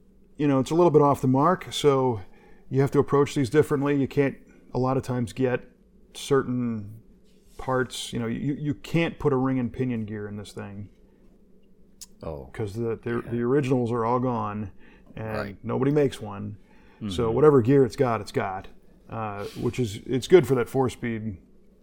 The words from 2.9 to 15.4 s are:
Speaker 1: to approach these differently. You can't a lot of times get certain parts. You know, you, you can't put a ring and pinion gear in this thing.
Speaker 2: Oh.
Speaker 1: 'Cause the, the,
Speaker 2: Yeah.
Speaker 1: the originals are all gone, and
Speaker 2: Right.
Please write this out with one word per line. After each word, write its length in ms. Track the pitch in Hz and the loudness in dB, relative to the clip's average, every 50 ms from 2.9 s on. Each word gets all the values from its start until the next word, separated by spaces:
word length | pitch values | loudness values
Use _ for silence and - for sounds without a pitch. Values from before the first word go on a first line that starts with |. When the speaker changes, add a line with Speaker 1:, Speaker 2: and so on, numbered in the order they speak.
Speaker 1:
to 80 | - 147 | 4 2
approach 360 | 135 - 143 139 143 - - | 2 4 4 2 2 2 0
these 140 | 147 139 107 | -2 -2 2
differently. 480 | 143 156 143 - 151 135 139 143 147 143 | 4 2 4 4 0 -2 0 0 0 0
You 80 | 135 127 | 0 0
can't 300 | - 143 139 135 - - - - - - - - - | 0 0 0 0 -2 -6 -16 -20 -20 -20 -20 -8 -4
a 60 | 123 | -2
lot 160 | 127 127 135 | 0 0 0
of 80 | 131 - | -2 -2
times 300 | - 123 123 120 101 - | -2 -4 -4 -4 -6 -2
get 280 | - 131 127 120 - - - _ _ _ _ _ - - _ - | -2 0 0 0 -2 -6 -10 _ _ _ _ _ -20 -20 _ -18
certain 880 | - - - 143 135 131 131 127 123 123 120 113 107 101 101 107 - - - - - - - _ _ _ - - - | -16 -2 2 2 2 2 0 -2 -4 -2 -4 -4 -6 -8 -10 -14 -18 -20 -20 -20 -20 -20 -20 _ _ _ -20 -18 -12
parts. 560 | - - 131 127 127 123 - - - - - | -6 -2 -2 -2 -2 -2 -6 -10 -10 -8 -6
You 60 | 120 | -6
know, 80 | 117 113 | -4 -4
you, 260 | 117 127 131 139 147 | -4 -4 -4 -4 -4
you 200 | - 147 147 139 | -4 -4 -6 -6
can't 460 | - - - - 165 165 165 - - | -6 -8 -2 0 0 0 0 -4 -2
put 140 | - 147 135 | -2 0 0
a 20 | |
ring 240 | 127 131 135 131 131 | 2 0 0 0 -2
and 140 | 123 117 - | -2 -4 -4
pinion 320 | - 131 127 120 113 110 | -4 -4 -4 -4 -4 -6
gear 200 | 104 110 107 104 104 | -8 -8 -10 -10 -10
in 80 | 104 107 | -10 -12
this 160 | 101 - - | -14 -14 -14
thing. 340 | - 104 101 98 101 104 95 - _ - _ _ _ _ - _ _ - _ - - - _ - _ - - - - - - - _ - | -14 -14 -12 -12 -14 -14 -16 -18 _ -20 _ _ _ _ -20 _ _ -20 _ -20 -20 -20 _ -20 _ -20 -20 -20 -20 -20 -20 -20 _ -10
Speaker 2:
Oh. 260 | 85 78 71 65 67 - | -10 -10 -10 -12 -14 -10
Speaker 1:
'Cause 200 | - 113 101 95 | -8 -8 -6 -6
the, 260 | 117 117 117 113 98 | -6 -4 -4 -4 -4
the, 200 | - 123 117 120 120 | -6 -4 -4 -4 -4
Speaker 2:
Yeah. 60 | 127 | -4
Speaker 1:
the 100 | 117 120 | -4 -4
originals 500 | 120 120 131 151 139 123 139 123 123 110 | 0 2 2 2 2 2 0 0 0 -2
are 120 | 120 120 113 | -2 -2 0
all 140 | 117 123 127 | 0 0 0
gone, 520 | 123 127 120 113 107 104 104 104 107 - - - - - - - - - - | 0 0 -2 -2 -4 -6 -6 -8 -8 -10 -12 -18 -20 -20 -20 -20 -20 -18 -12
and 220 | 113 113 110 110 | -10 -8 -8 -6
Speaker 2:
Right. 200 | 107 | -6